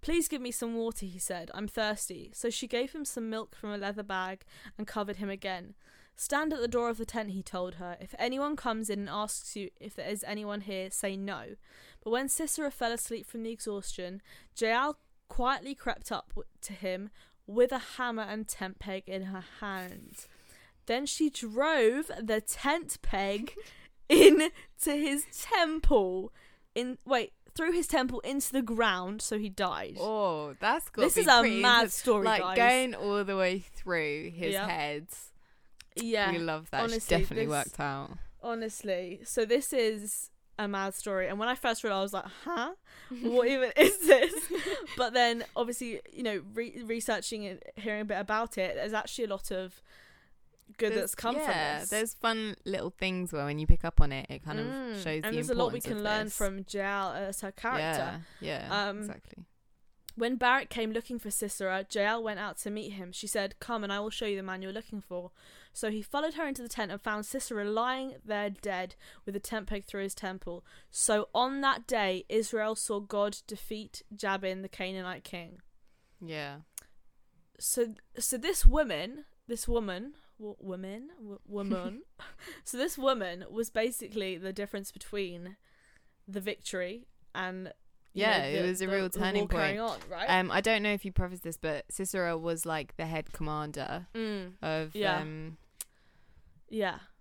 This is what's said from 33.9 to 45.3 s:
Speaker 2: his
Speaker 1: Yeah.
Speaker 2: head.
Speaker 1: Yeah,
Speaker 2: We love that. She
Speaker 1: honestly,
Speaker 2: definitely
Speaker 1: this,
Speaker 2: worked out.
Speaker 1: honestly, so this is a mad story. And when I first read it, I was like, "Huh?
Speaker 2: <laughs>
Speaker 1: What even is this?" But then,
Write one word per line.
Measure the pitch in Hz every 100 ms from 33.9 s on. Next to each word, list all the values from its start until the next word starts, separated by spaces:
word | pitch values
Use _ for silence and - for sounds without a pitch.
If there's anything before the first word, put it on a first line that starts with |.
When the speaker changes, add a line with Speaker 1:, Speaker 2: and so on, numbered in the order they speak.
| 175 151 147 170
Speaker 2:
his | 170 175
Speaker 1:
Yeah. | 196 202
Speaker 2:
head. | 165 147 147 165 - - - - - - - - -
Speaker 1:
Yeah, | 233 220 196
Speaker 2:
We | 175
love | 165 156 160
that. | -
She |
Speaker 1:
honestly, | 233 226 - 170
Speaker 2:
definitely | - 226 220
Speaker 1:
this, | 143 135
Speaker 2:
worked | -
out. | 147 139 - - - -
Speaker 1:
honestly, | - 233 220 - 208 180 180 185
so | 233 -
this | 220 240 277
is | 269 226 220 208 - - - _ -
a | 208
mad | 202 196
story. | 190 - 190 185
And | 196
when | 226
I | 254
first | 254 226
read | 226
it, |
I | 196
was | 196
like, | 196 - -
"Huh? | - 349 247 370 _ - -
Speaker 2:
<laughs> | 247
Speaker 1:
What | 240 240 240
even | 269 254 -
is | 381 -
this?" | 320 269 285 - - 339 - 508 381 -
But | 247
then, | 247 240